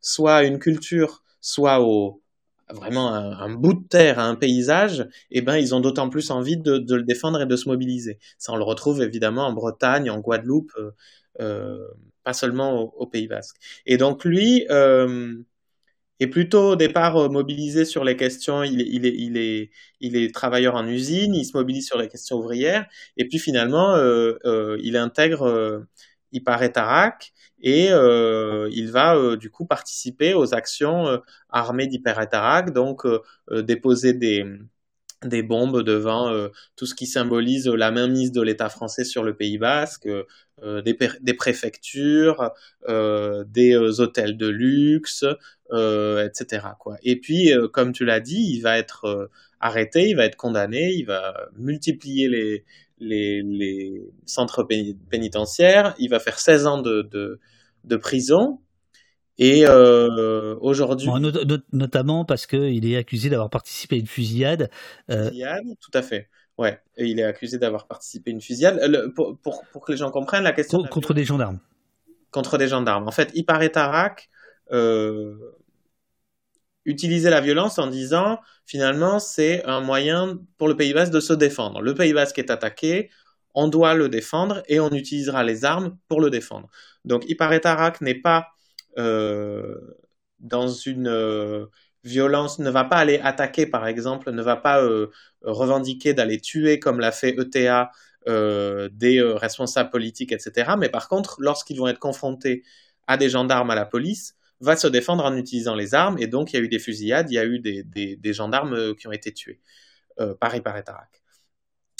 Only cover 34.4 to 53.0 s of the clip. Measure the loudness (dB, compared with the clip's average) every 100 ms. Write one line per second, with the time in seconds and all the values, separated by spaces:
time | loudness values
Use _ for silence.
34.4 | -2 -10 -20 _ _ _ -20 -14 -6 -4
35.4 | -2 0 0 0 0 0 0 -2 -2 -4
36.4 | -6 -10 _ -12 -12 -10 -6 -4 0 0
37.4 | 0 0 0 2 2 0 0 0 0 0
38.4 | 0 0 -4 -6 -10 -8 -6 -4 -4 -4
39.4 | -6 -2 0 0 -2 -8 -8 -8 -10 _
40.4 | _ _ -10 -4 -4 0 -2 -2 -4 -2
41.4 | -2 -4 -6 -10 -12 -4 2 4 4 2
42.4 | -4 -8 -18 _ -4 -2 0 0 -2 -6
43.4 | -2 4 6 6 4 2 0 0 -4 -2
44.4 | -2 0 2 4 4 2 -2 -4 -2 -2
45.4 | -10 _ -6 -2 0 0 0 0 -2 -6
46.4 | -8 -8 -8 -14 -16 -6 -2 -2 0 2
47.4 | 6 6 2 0 0 0 0 0 -2 -2
48.4 | -2 0 0 0 -2 -8 -6 -6 -8 _
49.4 | _ _ -2 -2 0 2 2 4 2 0
50.4 | -4 -2 -2 -2 -2 -2 -4 -4 -6 -10
51.4 | -14 -10 -6 -4 -4 -4 -4 0 0 0
52.4 | -2 -4 -8 _ _ _